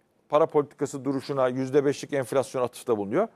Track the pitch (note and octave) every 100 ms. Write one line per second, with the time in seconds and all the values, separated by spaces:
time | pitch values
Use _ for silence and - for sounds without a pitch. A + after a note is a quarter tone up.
0 | _ _ _ D3 D#3+ D3+ C#3+ - C#3+ C#3
1 | C3+ C3+ C3+ C#3 C3 C3 C3 C#3+ C#3 C3+
2 | C#3+ C#3 B2 C3 A#2+ C3 B2 - - G#2+
3 | G2 D3 A3+